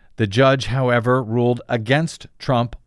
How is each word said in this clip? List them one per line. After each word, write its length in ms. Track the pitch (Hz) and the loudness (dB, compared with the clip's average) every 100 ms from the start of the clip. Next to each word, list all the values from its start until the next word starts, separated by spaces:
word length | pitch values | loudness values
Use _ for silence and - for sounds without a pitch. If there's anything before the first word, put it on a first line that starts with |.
| _ - | _ -4
The 120 | 110 | -2
judge, 400 | 104 135 135 113 | 2 4 2 0
however, 540 | 131 127 120 117 127 | -2 0 0 2 0
ruled 400 | 110 117 120 120 - | 0 0 0 0 -2
against 580 | 120 110 139 165 - - _ | -4 0 0 0 -6 -20 _
Trump 360 | - 123 120 - | -2 -2 -2 -6